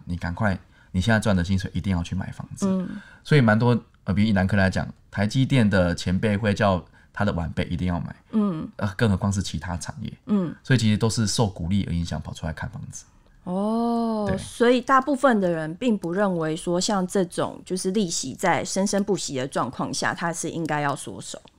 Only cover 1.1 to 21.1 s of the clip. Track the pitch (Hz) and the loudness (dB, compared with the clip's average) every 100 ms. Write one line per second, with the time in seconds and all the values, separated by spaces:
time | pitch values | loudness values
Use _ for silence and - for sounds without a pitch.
1.1 | 110 107 92 85 95 - 92 101 87 82 | 4 4 2 2 0 -2 -4 -2 -2 -2
2.1 | 90 - - - - 196 190 180 202 - | -6 -6 -10 -12 -4 -2 -2 -4 -10 -16
3.1 | - - 151 113 107 120 117 - _ - | -10 2 4 6 6 4 2 -2 _ -2
4.1 | 98 107 98 95 101 95 92 - - _ | 2 4 4 4 4 4 2 -4 -10 _
5.1 | - 104 135 131 135 104 95 90 85 90 | -2 0 2 2 4 4 4 2 0 -2
6.1 | 92 110 101 110 98 104 90 - - _ | 0 0 0 0 2 2 2 -2 -20 _
7.1 | - 104 82 80 - - 87 90 85 - | -4 -2 -2 -4 -4 -4 -2 -2 -2 -6
8.1 | - _ 220 202 160 - - 101 - 113 | -12 _ 0 0 -2 -8 -6 -6 0 2
9.1 | - 101 98 - 78 90 87 - - 107 | 2 0 0 -2 -6 -6 -8 -8 -10 -12
10.1 | - - 208 170 - - 127 110 107 113 | -10 -2 0 0 -4 0 2 4 2 2
11.1 | 117 104 - 104 - 82 98 - 85 82 | 0 0 0 -2 -2 -2 -2 0 -2 -4
12.1 | 78 82 78 82 78 - - - - - | -6 -8 -8 -8 -8 -10 -10 -14 -16 -20
13.1 | _ _ _ 180 185 208 226 233 233 226 | _ _ _ -8 -4 -2 0 0 -2 -2
14.1 | 220 202 190 - - 233 254 240 269 285 | -2 -2 -4 -4 2 4 4 4 2 4
15.1 | 262 269 214 180 165 156 170 254 208 165 | 2 4 4 2 0 -2 -2 0 0 0
16.1 | 185 202 175 156 165 180 175 196 196 185 | 0 2 2 -2 -2 -2 0 0 0 0
17.1 | 202 180 - 110 - - 185 185 208 180 | 0 0 -2 -4 -6 -8 -4 -2 0 0
18.1 | - 131 - 185 139 - 190 202 196 202 | -2 -6 -2 0 0 0 -2 0 0 0
19.1 | 180 - 127 135 180 123 - 147 - 127 | -2 -2 -4 -4 -4 -4 -4 -6 -2 -2
20.1 | 190 170 165 165 165 165 151 143 147 117 | -2 -4 -4 -6 -6 -4 -2 -2 -4 -8